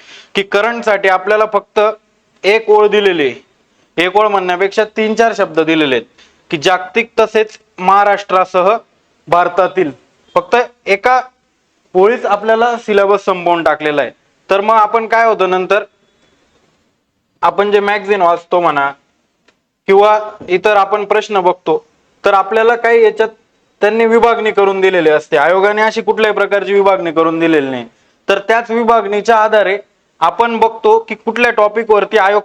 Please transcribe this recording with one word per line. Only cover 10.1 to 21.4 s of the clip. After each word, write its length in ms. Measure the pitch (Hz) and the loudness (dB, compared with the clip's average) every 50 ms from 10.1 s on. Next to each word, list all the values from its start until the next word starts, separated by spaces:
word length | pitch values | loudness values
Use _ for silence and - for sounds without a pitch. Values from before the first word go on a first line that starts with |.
| _ _ _ _ - | _ _ _ _ -4
फक्त 200 | 175 175 - - 240 240 233 _ _ - | -4 -2 0 0 -2 -2 -2 _ _ -4
एका 360 | 180 196 196 - 254 254 254 247 - _ _ _ _ _ _ _ _ _ _ _ _ - | -4 -2 0 0 0 0 0 -2 -6 _ _ _ _ _ _ _ _ _ _ _ _ 0
ओळीत 320 | 185 190 214 240 240 247 | 2 2 2 2 0 -2
आपल्याला 520 | 202 202 202 208 220 226 226 233 240 233 | -4 -4 -2 -2 0 0 0 0 0 -2
सिलेबस 480 | 233 - - 208 196 196 196 208 196 - | -4 -4 -2 0 0 2 2 0 0 0
संपवून 380 | 208 185 180 175 175 175 170 156 | -2 -4 -2 -2 -2 -2 0 0
टाकलेला 380 | 160 151 147 151 151 147 143 | -2 -2 -2 -4 -4 -2 -2
आहे. 100 | 131 113 - _ _ _ _ _ _ - | -4 -4 -6 _ _ _ _ _ _ -2
तर 120 | 190 196 | -2 -2
मग 140 | 202 220 226 | 0 0 2
आपण 320 | 220 214 214 220 226 226 | 2 2 2 0 -2 -2
काय 180 | 214 226 226 226 | 0 0 0 2
होतं, 240 | 226 214 175 190 185 | 0 0 0 0 -2
नंतर 340 | 185 185 180 175 190 214 - - _ _ _ _ _ _ _ _ _ _ _ _ _ _ _ _ _ _ _ _ _ _ _ _ _ _ _ _ _ - | -2 -2 -2 0 -2 -2 -2 -6 _ _ _ _ _ _ _ _ _ _ _ _ _ _ _ _ _ _ _ _ _ _ _ _ _ _ _ _ _ -2
आपण 300 | 160 175 170 180 202 208 | -2 0 0 0 0 0
जे 80 | 202 208 | 0 0
मॅगझिन 420 | 202 202 208 208 190 196 208 202 | 0 0 -2 -2 -2 -2 -2 0
वाचतो 400 | 175 170 170 170 - - 185 180 | 2 0 0 -2 -2 -2 -2 0
म्हणा 300 | 175 160 147 143 139 143 139 _ _ _ _ _ _ _ _ _ _ _ _ _ _ _ _ _ _ | 0 0 0 0 -2 -4 -6 _ _ _ _ _ _ _ _ _ _ _ _ _ _ _ _ _ _
किंवा 320 | - 190 196 208 214 214 214 214 - - - - - | 2 2 4 4 4 2 0 -2 -6 -14 -14 -8 -4
इतर 260 | 180 180 180 220 208 | -4 0 0 2 2
आपण 300 | 196 190 - 208 208 202 | 2 0 0 -2 -4 -2
प्रश्न 340 | 196 208 214 208 - 208 | -2 -2 -2 -2 -2 -2
बघतो, 460 | 190 | -2